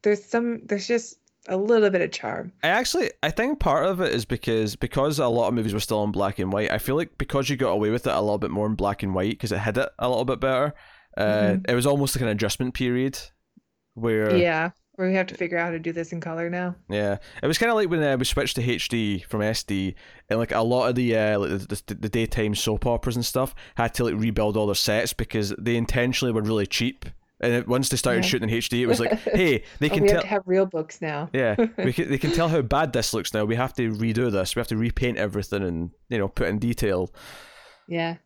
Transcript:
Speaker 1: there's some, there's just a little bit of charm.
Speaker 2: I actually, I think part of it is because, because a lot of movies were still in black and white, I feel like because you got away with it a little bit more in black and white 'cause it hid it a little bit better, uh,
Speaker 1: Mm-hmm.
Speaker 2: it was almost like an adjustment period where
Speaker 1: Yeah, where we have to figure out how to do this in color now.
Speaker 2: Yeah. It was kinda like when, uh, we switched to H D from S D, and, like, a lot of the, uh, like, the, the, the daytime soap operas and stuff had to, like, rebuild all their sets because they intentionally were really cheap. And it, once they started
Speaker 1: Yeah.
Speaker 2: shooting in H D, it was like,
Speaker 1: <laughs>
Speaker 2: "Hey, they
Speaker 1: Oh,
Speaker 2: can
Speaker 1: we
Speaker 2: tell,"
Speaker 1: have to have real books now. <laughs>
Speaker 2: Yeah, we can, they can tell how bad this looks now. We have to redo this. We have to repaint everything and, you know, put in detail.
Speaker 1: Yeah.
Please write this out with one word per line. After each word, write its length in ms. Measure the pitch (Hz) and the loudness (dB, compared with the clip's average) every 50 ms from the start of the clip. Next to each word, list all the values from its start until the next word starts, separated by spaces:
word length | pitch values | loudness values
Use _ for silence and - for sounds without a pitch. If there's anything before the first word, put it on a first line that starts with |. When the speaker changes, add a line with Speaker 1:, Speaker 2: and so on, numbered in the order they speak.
| - | 2
Speaker 1:
there's 200 | 214 208 202 - | 2 0 0 -2
some, 380 | - - 233 233 240 233 226 - | -4 -2 -2 0 0 -4 -6 -4
there's 200 | - 208 196 190 | -6 -6 -4 -2
just 300 | - 240 233 233 - - _ _ _ _ _ _ - | -2 -2 -2 -2 -6 -18 _ _ _ _ _ _ -4
a 80 | 190 | -2
little 320 | 190 196 214 240 220 214 202 | -2 2 4 4 6 6 4
bit 100 | 190 175 | 4 2
of 100 | 170 - | 0 0
charm. 400 | - - - 110 123 - - 180 - _ | -4 -6 -6 -6 -6 -6 -8 -10 -10 _
Speaker 2:
I 60 | - | 0
actually, 420 | 160 185 226 254 - - 349 254 - - _ - | 2 2 2 0 0 0 0 0 -2 -2 _ -4
I 80 | 151 | -2
think 280 | 160 - 226 269 311 294 | 0 0 0 0 0 0
part 280 | - 185 135 156 143 | 2 2 2 4 2
of 120 | 185 190 175 | 0 0 0
it 120 | 185 156 - | 0 0 0
is 100 | 117 113 | -2 -2
because, 520 | - 123 113 - - 113 110 110 104 101 | -2 -6 -4 0 0 0 2 0 -2 -2
because 420 | - - 117 - 143 135 151 151 | -4 -6 -2 0 0 0 0 0
a 100 | 139 139 | 0 0
lot 200 | 120 117 117 117 | 2 2 2 2
of 80 | 95 123 | 2 2
movies 180 | 120 107 110 101 | 0 0 0 -2
were 60 | 107 | -2
still 240 | 104 - 110 107 104 | -2 0 0 0 0
in 80 | 104 | 0
black 260 | 95 92 101 98 101 | 0 0 0 0 0
and 160 | - 95 95 98 | -2 -2 0 0
white, 160 | 104 107 - | 0 0 0
I 60 | - | 0
feel 180 | 107 - - 131 | -2 0 0 -2
like 220 | 156 170 - _ | -2 -2 -4 _
because 320 | _ 127 - - 135 135 123 | _ -6 -2 0 -2 0 0
you 60 | 143 | 0
got 140 | 120 135 110 | 0 2 2
away 180 | 87 104 107 107 | 2 2 2 2
with 160 | 110 120 - | 0 0 0
it 80 | 120 76 | 0 0
a 80 | 78 | 0
little 160 | 101 107 104 | 2 0 0
bit 140 | 101 101 78 | 0 -2 -2
more 160 | 73 101 107 | -2 -2 0
in 80 | 107 110 | 0 0
black 260 | - 98 101 101 - | 0 0 -2 0 -2
and 140 | - 98 92 | -4 -2 0
white 240 | 92 92 107 113 - | 0 0 0 -2 -4
'cause 120 | - 107 | -4 -4
it 60 | 101 92 | -2 -2
hid 180 | 104 113 101 120 | -2 -2 0 -2
it 100 | 135 - _ | -2 -2 _
a 100 | - 117 | -4 -2
little 180 | 123 127 113 123 | 0 0 0 0
bit 140 | 127 131 113 | -2 -2 0
better, 360 | - 131 131 131 143 147 147 - - - - - _ _ - | 0 0 2 2 0 -2 -4 -8 -20 -20 -20 -20 _ _ -4
uh, 60 | - 104 | 0 0
Speaker 1:
Mm-hmm. 460 | 107 104 107 104 95 95 95 92 - | 2 2 4 4 2 2 2 2 2
Speaker 2:
it 20 | 123 | 2
was 140 | 123 123 | 2 2
almost 280 | 143 143 143 139 135 - | 2 2 2 0 0 0
like 60 | 131 | -2
an 60 | 127 | 0
adjustment 480 | 113 104 101 110 101 - - 127 127 - | 0 0 0 0 -2 -2 -2 -4 -6 -2
period 420 | - 131 123 123 123 131 135 135 - - - _ _ _ _ _ - _ _ _ _ _ _ _ | -2 0 0 2 0 0 -2 -4 -6 -14 -14 _ _ _ _ _ -20 _ _ _ _ _ _ _
where 400 | - 110 117 110 107 107 107 - | -4 -2 0 2 2 4 4 4
Speaker 1:
Yeah, 340 | - 175 170 160 156 165 175 - _ _ _ _ | 4 4 4 2 0 -2 -2 -6 _ _ _ _
where 140 | - 185 185 | -4 -2 0
we 60 | 190 | 2
have 120 | 190 185 | 0 0
to 80 | 185 - | -2 -4
figure 220 | - 180 170 180 | -6 -6 -4 -2
out 80 | 170 170 | -2 -2
how 60 | 175 | -2
to 80 | 165 165 | -4 -4
do 120 | 160 170 | -6 -6
this 220 | 165 170 170 165 - | -6 -6 -6 -6 -8
in 80 | 165 | -8
color 280 | 160 170 160 165 170 170 | -8 -6 -6 -6 -4 -4
now. 240 | 175 180 180 180 180 - - | -4 -4 -4 -4 -6 -8 -10
Speaker 2:
Yeah. 300 | _ 98 104 104 101 101 104 - - - - | _ -2 0 0 0 -2 -2 -6 -16 -4 0
It 60 | - | 0
was 100 | 156 160 | 2 2
kinda 160 | - 226 233 233 | 2 2 2 4
like 160 | 214 208 170 | 2 2 2
when, 140 | 175 165 151 | 2 2 2
uh, 120 | 143 135 | 2 2
we 80 | 123 127 | 2 2
switched 300 | - - 143 - - - | 0 0 0 0 0 -2
to 60 | 131 117 | -2 0
H 240 | 123 120 - - - | 0 0 -2 -2 -2
D 300 | - 117 110 104 101 90 - | -2 0 0 0 -2 -4 -4
from 140 | - - 107 | -4 -2 0
S 220 | 104 107 110 - - | 0 0 0 -2 -4
D, 320 | - 101 95 95 95 90 - - - - - _ _ | -2 -2 -2 -2 -2 -6 -8 -18 -20 -20 -20 _ _
and, 80 | 107 113 | -2 -2
like, 120 | 117 110 - | 0 0 0
a 80 | - | 0
lot 260 | 113 117 123 127 120 123 | 2 2 2 2 2 2
of 60 | 123 | 2
the, 220 | 127 123 117 113 | 2 2 2 4
uh, 220 | 110 107 107 107 101 | 4 4 2 2 2
like, 100 | 101 71 90 98 98 | 0 0 -2 -4 -4
the, 140 | - 104 - - | -6 -8 -10 -8
the, 80 | - 101 | -10 -8
the 140 | - - 107 | -6 -6 -2
daytime 440 | - 117 113 110 - - 107 104 104 | 0 0 0 0 0 0 0 0 0
soap 300 | - - 113 107 104 - | 0 0 0 0 0 0
operas 300 | 123 120 113 - 127 113 | 0 0 0 0 -2 -2
and 100 | 120 117 | -2 -2
stuff 280 | - - 127 131 135 - - - - - | -2 -2 -2 -2 -2 -6 -14 -18 -10 -4
had 180 | - 117 117 - | -2 -2 -2 0
to, 80 | - 123 | 0 0
like, 100 | 113 80 | 0 0
rebuild 400 | 104 110 113 104 107 107 107 104 | 0 0 0 2 2 0 2 2
all 120 | 110 107 | 2 2
their 80 | 104 98 | 2 0
sets 380 | - - - 104 110 123 110 - | 0 0 2 2 0 0 -2 -4
because 360 | - 110 - - 110 104 98 104 | -6 -6 -2 -2 -2 -2 -2 -4
they 180 | - 104 120 117 | -4 -2 0 0
intentionally 540 | 117 120 - - 131 120 127 127 - 135 123 | 0 0 0 0 0 2 0 0 0 0 0
were 100 | 113 113 107 | 0 0 0
really 240 | 107 113 107 101 | 0 0 0 0
cheap. 380 | - - - 120 123 135 _ - - - - _ _ _ _ | 0 -2 -2 -2 -2 -4 _ -14 -14 -14 -16 _ _ _ _
And 100 | - 120 | 0 0
it, 160 | 120 120 117 | 2 0 0
once 220 | - 123 131 135 - | 2 0 0 2 0
they 80 | 135 | -2
started 260 | 123 - 135 120 - 185 | 0 0 2 2 2 2
Speaker 1:
Yeah. 60 | 185 | 2
Speaker 2:
shooting 180 | - 123 113 110 | 0 0 0 0
in 60 | 113 | 0
H 140 | 117 117 - | -2 -2 0
D, 120 | - 120 | 0 0
it 40 | 123 | 2
was 160 | 117 247 240 | 2 2 2
like, 100 | 120 - | 2 0
Speaker 1:
<laughs> 240 | 220 220 - - - | 0 -2 0 0 2
Speaker 2:
"Hey, 280 | 202 185 165 135 110 - - - - | 4 4 4 4 2 0 -6 -4 -2
they 100 | 147 151 | 0 0
Speaker 1:
Oh, 40 | 151 | 2
Speaker 2:
can 100 | 156 175 | 4 4
Speaker 1:
we 40 | |
Speaker 2:
tell," 80 | 202 202 170 | 6 4 4
Speaker 1:
have 40 | - | 2
to 60 | - | 0
have 140 | 208 202 190 | -2 -2 0
real 200 | 185 185 190 196 | 2 2 2 2
books 360 | 190 - 160 156 156 - - | 2 0 -6 -6 -6 -10 -8
now. 280 | 170 156 151 143 156 - | -6 -6 -4 -4 -6 -2
<laughs> 40 | - | 0
Speaker 2:
Yeah, 220 | 131 131 113 104 240 233 220 - | 0 2 2 4 2 2 0 0
we 140 | - 185 151 | -2 -2 0
can, 160 | 120 - 170 - | 0 0 0 0
they 80 | 139 | 0
can 140 | 135 - 156 | 0 0 0
tell 160 | 170 165 165 | 2 2 2
how 140 | 165 160 165 | 2 2 2
bad 320 | 131 110 - 143 160 147 120 | 2 2 2 2 2 2 0
this 200 | 123 107 - - | -2 -2 0 -2
looks 200 | 110 - - - | -2 -4 -2 -2
now. 100 | 107 107 | 0 0
We 140 | 104 113 | 0 0
have 160 | 117 127 131 - | 0 -2 -2 -2
to 180 | - 123 113 | -2 -2 -2
redo 400 | 110 104 113 113 107 117 127 120 | 0 0 0 0 2 2 2 2
this. 240 | 101 98 92 - - | 2 2 0 0 -2
We 60 | 123 | -4
have 80 | 117 - | -2 -2
to 80 | 117 | -2
repaint 400 | 107 113 117 - - 131 123 113 | 0 0 0 0 0 0 0 0
everything 440 | - 101 104 90 104 95 - 101 101 | 0 -2 -2 -2 -4 -4 -2 -2 -2
and, 300 | 98 90 85 82 85 87 - _ _ | -2 -2 -2 -2 -4 -6 -8 _ _
you 100 | _ 120 | _ -2
know, 120 | 113 98 98 | 0 0 0
put 180 | - - 123 | 0 -2 -2
in 120 | 87 101 107 | 0 0 -2
detail. 540 | 104 117 117 - 120 104 95 90 92 87 - - - - - - - - - - - - - _ _ - | -2 -2 -2 0 0 0 2 0 -2 -4 -6 -16 -20 -20 -18 -20 -20 -20 -20 -20 -20 -20 -20 _ _ -6
Speaker 1:
Yeah. 260 | 170 165 165 165 165 165 _ | -4 -2 -2 -2 -4 -8 _